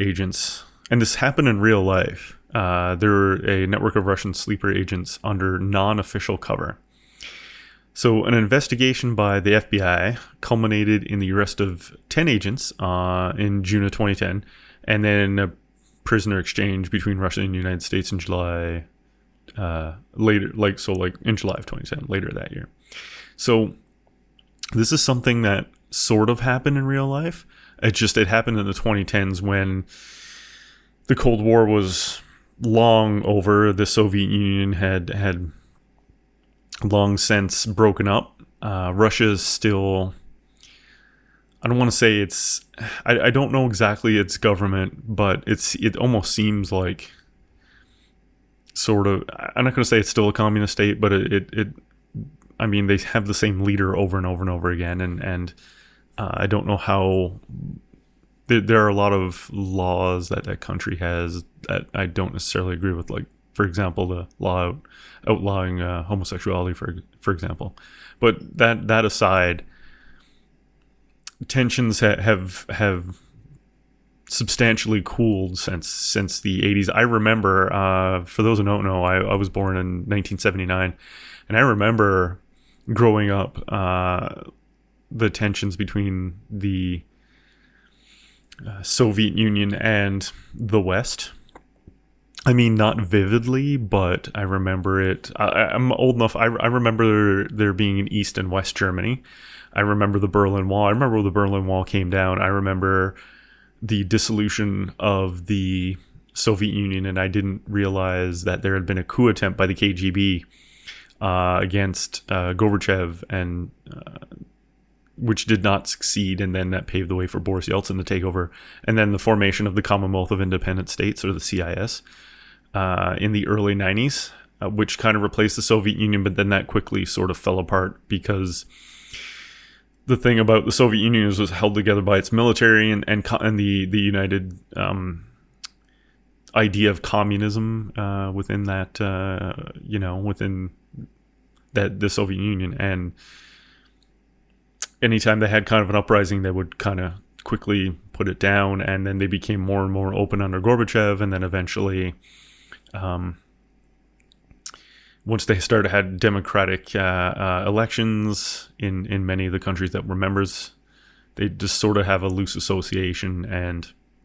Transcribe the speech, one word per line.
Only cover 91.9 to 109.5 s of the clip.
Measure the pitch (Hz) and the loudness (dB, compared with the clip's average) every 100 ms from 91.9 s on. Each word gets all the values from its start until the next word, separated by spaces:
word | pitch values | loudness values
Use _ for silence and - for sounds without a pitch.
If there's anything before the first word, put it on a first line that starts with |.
| - _ _ _ - - | -20 _ _ _ -2 2
I | |
mean, | 123 117 | 4 6
not | 110 107 113 | 4 4 2
vividly, | 95 104 95 113 117 131 143 143 | 2 2 4 2 2 0 0 -2
but | 107 101 92 90 - | 0 2 2 0 -4
I | - | -6
remember | 95 95 92 92 95 95 | -2 0 0 0 0 2
it. | 95 95 - - | 2 -2 -6 -2
I, | |
I, | 104 - 104 | 0 2 2
I'm | 117 127 | 2 0
old | - 127 | 2 2
enough. | 117 113 | 4 2
I, | - 113 | 2 0
I | 113 117 | 2 0
remember | 123 117 113 | 2 2 4
there, | 113 107 104 98 101 | 4 4 4 2 0
there | 107 104 | 0 0
being | 92 104 98 | 2 0 0
an | 101 | 0
East | 104 98 - | -2 -2 -4
and | 92 | -2
West | 95 92 - | -2 -4 -2
Germany. | 98 90 98 131 - - - - - | -2 -2 -2 -4 -8 -20 -20 -20 -8
I | - | -2
remember | 104 104 101 101 | 0 2 2 2
the | 98 | 2
Berlin | 101 101 98 95 | 2 2 2 0
Wall. | 98 104 | 2 2
I | |
remember | 110 135 110 | 2 2 2
when | |
the | 98 | 2
Berlin | 101 98 98 95 | 2 2 0 0
Wall | 92 | -2
came | 92 101 90 | 0 -2 0
down. | 95 95 92 | 0 0 0
I | 95 | 0
remember | 98 98 95 95 95 95 95 - - - _ _ _ | 0 0 0 2 2 0 -4 -18 -20 -20 _ _ _
the | 107 104 | -4 -2
dissolution | 98 110 - 107 104 - 104 98 95 - | 0 0 2 0 0 -2 -2 -4 -6 -4
of | 104 98 95 90 87 | 0 0 -2 -4 -4
the | 101 95 92 90 92 - - _ | -2 -2 -2 -4 -6 -14 -20 _
Soviet | - - 101 107 | -4 0 0 0
Union, | 98 98 95 95 | -2 -4 -4 -4
and | 95 | -2
I | 95 | -2
didn't | 101 98 98 - | -2 -2 -6 -4
realize | 101 98 95 92 92 90 87 | -2 0 0 -2 -2 -2 -4
that | 95 - | -4 -2
there | 98 | -2
had | 95 90 | -2 -2
been | 95 | -4
a | |
coup | 90 - 120 | -2 2 2
attempt | 107 98 | 2 -2